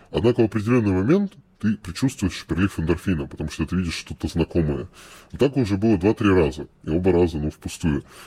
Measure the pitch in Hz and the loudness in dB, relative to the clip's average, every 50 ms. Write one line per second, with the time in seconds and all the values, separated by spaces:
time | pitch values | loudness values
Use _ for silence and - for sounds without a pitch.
0 | - - - - 98 120 120 - 113 110 - 113 98 113 123 123 110 101 92 92 | -14 -6 -4 0 2 2 4 4 2 2 2 -2 0 2 2 2 2 2 0 0
1 | 95 120 170 202 202 190 - - - _ _ _ - 107 107 - - - 82 - | 2 2 2 2 0 -2 -6 -12 -20 _ _ _ -2 -2 -2 -2 -6 -12 -8 -2
2 | 131 135 - - 101 87 - - - - 80 82 98 98 - - 80 80 85 82 | -2 -2 -2 -2 -4 -4 -4 -6 -8 -6 -2 -2 -2 -2 -2 -2 -2 -2 -2 -2
3 | - 98 92 78 - 73 - - 82 76 - - 82 - 87 92 92 82 - - | 0 -2 -2 -2 -4 -8 -8 -8 -8 -8 -6 -6 -6 -2 -2 -2 -2 -2 -6 -8
4 | - - - - - 80 - 82 78 - - 90 80 73 71 69 - - - - | -10 -12 -10 -6 -6 -4 -2 -2 -2 0 0 0 0 0 -2 -4 -6 -12 -16 -20
5 | - - - - - - - - - 147 139 143 123 95 101 95 104 113 107 90 | -20 -20 -20 -20 -20 -10 -2 0 0 2 2 0 0 0 0 0 2 2 2 4
6 | 87 107 110 - 110 101 95 92 80 69 67 73 71 - _ _ - 78 76 90 | 4 2 2 2 2 4 4 4 4 2 0 -6 -12 -16 _ _ -6 -2 -2 0
7 | 90 95 90 85 90 82 78 76 73 78 - - - 92 - - - 82 71 67 | 2 2 4 4 2 2 0 -2 -4 -6 -6 -8 -12 -12 -8 -4 -2 0 0 -2
8 | - - - - - | -4 -10 -18 -20 -20